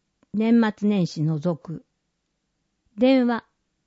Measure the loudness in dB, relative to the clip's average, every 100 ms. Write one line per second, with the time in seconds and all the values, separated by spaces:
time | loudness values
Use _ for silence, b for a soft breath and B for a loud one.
0 | _ _ _ -4 2 2 2 -2 -2 0
1 | -2 -2 -4 -2 -4 -6 -8 -16 -16 _
2 | _ _ _ _ _ _ _ _ _ 0
3 | 2 4 2 -2 -8 _ _ _